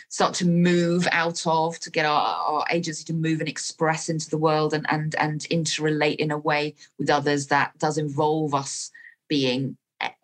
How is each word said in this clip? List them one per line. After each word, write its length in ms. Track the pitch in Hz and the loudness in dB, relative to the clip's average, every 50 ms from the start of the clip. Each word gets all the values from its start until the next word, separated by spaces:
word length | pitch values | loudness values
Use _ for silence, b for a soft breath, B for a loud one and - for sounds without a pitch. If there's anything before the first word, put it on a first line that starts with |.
| B B | B B
start 260 | B - 190 - - | B 0 0 0 0
to 120 | - 180 | 2 2
move 600 | 175 170 175 175 180 175 175 170 170 170 180 170 - | 4 4 4 4 4 4 4 2 2 2 2 2 2
out 340 | - 170 165 170 170 - - | 2 2 0 0 -2 -2 0
of, 320 | 165 160 160 160 165 165 - | 2 2 2 2 0 -2 -6
to 100 | - 165 | -10 -6
get 160 | - 165 156 | -2 0 2
our, 140 | 151 151 147 | 2 2 2
our 440 | - 110 82 87 85 117 151 147 - - | 2 2 0 -2 -2 -2 0 0 0 0
agency 340 | 165 175 165 165 156 - - | 0 -2 -2 -4 -6 -8 -6
to 80 | - | -4
move 260 | 165 165 160 160 160 156 | -4 -2 0 0 0 0
and 80 | 160 156 | -2 -4
express 600 | 156 - - - - - 160 156 156 156 - - | -6 -8 -8 -8 -4 0 0 0 0 0 -2 -4
into 200 | 160 156 - - | -4 -4 -4 -4
the 100 | 160 156 | -2 0
world 360 | 156 160 156 156 151 151 156 | 2 2 4 2 2 0 0
and, 100 | 151 151 - | -2 -2 -2
and, 260 | 151 156 156 156 - | -2 -2 -2 -2 -2
and 260 | - 151 151 151 147 - - | -2 -2 -2 -2 -4 -4 -2
interrelate 680 | 165 170 156 156 - 151 151 156 156 151 151 151 151 | -2 -2 0 -2 -2 -2 0 0 0 2 0 0 0
in 140 | - 151 151 | 0 -2 -2
a 60 | 147 151 | -2 -2
way 360 | 151 156 151 147 147 151 147 B B B B - | 0 0 0 0 0 -4 -6 B B B B -4
with 100 | 147 156 | 0 2
others 360 | 147 143 139 147 147 143 139 - | 2 2 2 2 0 0 0 2
that 300 | 147 139 131 - - - | 2 2 2 0 -2 -2
does 200 | 160 156 151 156 | -2 0 0 0
involve 540 | 151 147 139 147 156 151 156 156 156 147 139 | -2 -2 0 0 2 2 2 0 0 0 -2
us 360 | 139 135 - - - - - B B B B B B B - | -2 -4 -4 -8 -10 -10 -12 B B B B B B B -2
being 480 | 156 139 135 127 123 135 139 - - - _ _ _ - | 0 0 2 2 0 0 -2 -4 -6 -10 _ _ _ -8
e-, 60 | - - - _ | -8 -8 -6 _